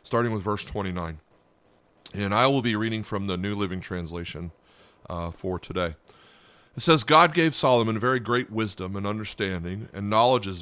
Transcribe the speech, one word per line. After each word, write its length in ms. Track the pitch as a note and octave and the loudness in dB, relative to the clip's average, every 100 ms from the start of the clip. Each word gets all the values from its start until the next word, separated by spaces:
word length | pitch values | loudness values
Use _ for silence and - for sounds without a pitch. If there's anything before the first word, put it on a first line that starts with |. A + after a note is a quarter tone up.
starting 300 | - A#2 A#2+ | -4 0 0
with 100 | A2 | -2
verse 220 | G2 G#2 | -2 -4
twenty-nine. 560 | - G#2+ F#2+ F2+ E2 D#2 _ _ _ _ _ _ _ _ - | -4 -6 -4 -4 -6 -10 _ _ _ _ _ _ _ _ -14
And 200 | G2 G2+ | -6 0
I 120 | G#2+ C3 | 4 4
will 160 | C#3 | 4
be 120 | A#2+ | 2
reading 280 | G#2 A2+ A2 | 0 -2 -4
from 240 | G#2+ G#2 G2+ | -6 -6 -4
the 100 | F2+ | -4
New 180 | G2+ | -4
Living 280 | G2+ G2 F#2 | -2 -2 -4
Translation, 680 | - F2+ E2 F2 F2 D#2 E2+ - _ _ _ _ - | -6 -8 -6 -8 -10 -10 -12 -14 _ _ _ _ -10
uh, 200 | F2 E2+ | -8 -8
for 280 | E2+ F#2+ F2+ | -6 -6 -6
today. 360 | - F#2 F2 D#2+ _ - - - _ _ _ | -4 -2 -2 -4 _ -20 -20 -20 _ _ _
It 60 | - | -4
says, 240 | E3+ D#3 | 2 4
"God 300 | A2+ D#3 E3+ | 6 8 8
gave 200 | E3 D#3+ | 6 2
Solomon 440 | - C#3+ B2 A2 A2+ | 2 4 4 4 0
very 200 | B2 C3 | 0 0
great 320 | G#2+ A#2+ - | 0 0 0
wisdom 460 | A2 G#2+ - F#2 G2 | -2 -4 -4 -6 -4
and 100 | G2+ | -4
understanding, 840 | G#2+ G#2+ - G2 F2+ E2+ G2 A#2 | -4 -6 -4 -4 -4 -6 -8 -10
and 160 | F2+ G2+ | -8 0
knowledge 400 | A2 B2 B2 G2 | 4 4 4 0
as 80 | F2+ | -6